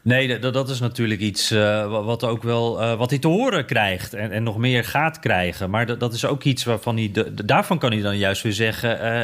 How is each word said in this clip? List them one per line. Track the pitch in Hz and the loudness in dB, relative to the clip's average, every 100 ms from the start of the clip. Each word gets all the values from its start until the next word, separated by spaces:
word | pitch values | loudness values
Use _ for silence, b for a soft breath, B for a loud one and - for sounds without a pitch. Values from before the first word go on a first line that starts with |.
Nee, | 113 127 131 120 | 2 4 4 0
dat, | 127 | 0
dat | 127 131 | -2 -2
is | 127 | -2
natuurlijk | 120 120 113 104 | -4 0 0 0
iets, | 107 95 - | -2 -2 0
eh, | 110 104 107 104 | 4 4 2 0
wa-, | 110 | -2
wat | 104 117 | -2 -2
ook | 127 123 | -2 -2
wel, | 117 120 117 95 | 0 0 0 0
eh, | 113 113 | -2 0
wat | 127 | 0
hij | 139 | 0
te | 156 | 2
horen | 180 262 185 127 | 2 2 0 0
krijgt | 120 101 90 - | 2 2 0 -6
en, | 104 107 | -6 -4
en | 101 | -2
nog | 117 107 | -2 0
meer | 127 123 | 2 2
gaat | 110 139 160 156 | 2 0 0 -2
krijgen. | 120 95 87 85 92 | 0 2 0 -2 -2
Maar | 107 117 | 0 -2
dat, | 120 | -2
dat | 120 | -4
is | 117 139 | -2 -2
ook | 139 | 0
iets | 143 123 | 0 0
waarvan | - 110 - 113 | 0 -2 0 -2
hij | 107 | 0
de, | 101 - | -2 -2
de, | 104 104 | -4 2
daarvan | 147 208 165 | 2 2 0
kan | 131 | 0
hij | 110 | 0
dan | 101 101 | 0 0
juist | 98 98 | 0 0
weer | 117 | -2
zeggen, | 101 113 104 120 110 113 117 | 0 0 0 -2 0 -2 -2